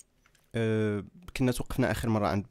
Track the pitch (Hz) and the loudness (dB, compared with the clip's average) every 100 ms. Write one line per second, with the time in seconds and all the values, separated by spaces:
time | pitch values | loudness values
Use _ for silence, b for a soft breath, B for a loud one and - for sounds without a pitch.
0 | - _ _ _ _ 117 113 110 107 104 | -20 _ _ _ _ -2 0 2 0 -2
1 | 90 - - - 127 123 - - 113 107 | -6 -16 -10 0 0 0 -4 0 2 2
2 | 117 107 98 98 95 | 0 2 2 0 -4